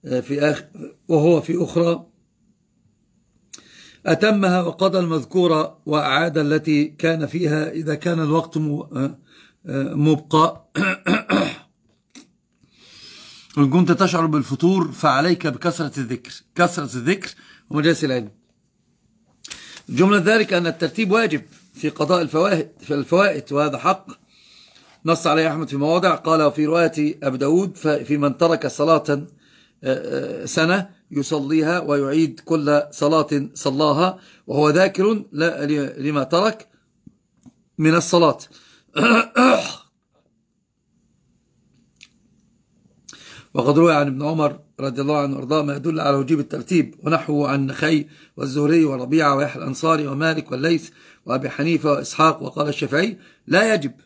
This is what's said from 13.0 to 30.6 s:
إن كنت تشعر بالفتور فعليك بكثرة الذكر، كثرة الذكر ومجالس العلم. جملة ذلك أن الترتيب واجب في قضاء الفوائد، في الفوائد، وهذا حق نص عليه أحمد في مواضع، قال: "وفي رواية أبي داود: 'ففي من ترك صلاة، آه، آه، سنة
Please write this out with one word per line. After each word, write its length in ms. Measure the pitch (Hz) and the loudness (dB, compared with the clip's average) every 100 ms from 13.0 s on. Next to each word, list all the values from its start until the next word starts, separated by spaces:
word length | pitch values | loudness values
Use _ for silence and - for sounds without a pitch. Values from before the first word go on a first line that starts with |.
| - - - - - - | -20 -20 -20 -20 -10 0
إن 120 | 139 | 2
كنت 220 | 170 170 | 4 2
تشعر 340 | 170 190 170 160 | 2 2 0 0
بالفتور 640 | 151 127 135 170 190 160 | -2 -2 0 2 2 0
فعليك 560 | - 151 131 165 175 160 | -2 0 2 2 0 -2
بكثرة 520 | 123 175 170 151 - | -4 -6 -4 -8 -6
الذكر، 320 | 120 120 - - _ - | -8 -8 -12 -20 _ -2
كثرة 420 | 175 - 139 123 | 0 0 -8 -6
الذكر 380 | 120 196 - - - - _ | -2 -4 -4 -16 -20 -20 _
ومجالس 340 | 151 151 160 | -2 0 0
العلم. 280 | 151 127 104 _ _ _ _ _ _ _ _ _ _ _ - - - - - | -2 -4 -6 _ _ _ _ _ _ _ _ _ _ _ -20 -20 -20 -20 -10
جملة 280 | 123 190 208 | 2 4 4
ذلك 360 | 175 220 214 | 4 2 2
أن 140 | 185 170 | 0 -2
الترتيب 440 | 160 156 208 214 | -4 -6 -2 0
واجب 300 | 214 220 151 - - _ | 2 2 -2 -6 -20 _
في 160 | - 151 | -8 -8
قضاء 320 | - 151 180 | -4 0 0
الفوائد، 480 | 156 156 190 180 151 _ | 0 0 2 0 -2 _
في 140 | - | -6
الفوائد، 600 | 143 135 170 202 151 - | -4 0 2 2 0 -4
وهذا 240 | 143 151 135 | -2 -2 -2
حق 300 | 165 190 - - _ _ _ - _ _ _ _ 160 | -2 -2 -6 -20 _ _ _ -20 _ _ _ _ -2
نص 220 | 165 165 | 0 2
عليه 200 | 156 160 | 2 0
أحمد 220 | 151 156 | -2 -6
في 80 | 139 | -2
مواضع، 380 | 147 170 180 156 | 0 2 2 0
قال: 260 | 160 160 | 0 2
"وفي 220 | 147 - 151 | 2 2 0
رواية 540 | 165 165 160 151 - | 2 0 0 -4 -2
أبي 140 | 139 127 | -6 -2
داود: 400 | 139 170 190 - | 2 2 0 -4
'ففي 400 | 156 147 131 147 | -2 -2 -2 0
من 200 | 143 131 | 0 2
ترك 300 | 170 160 139 | 2 2 -2
صلاة، 360 | - 151 160 151 | -2 2 2 2
آه، 160 | 143 160 _ _ _ _ _ | -4 -4 _ _ _ _ _
آه، 600 | 131 131 - 139 - - - | -4 -4 -4 -6 -6 -8 -4
سنة 440 | - | 0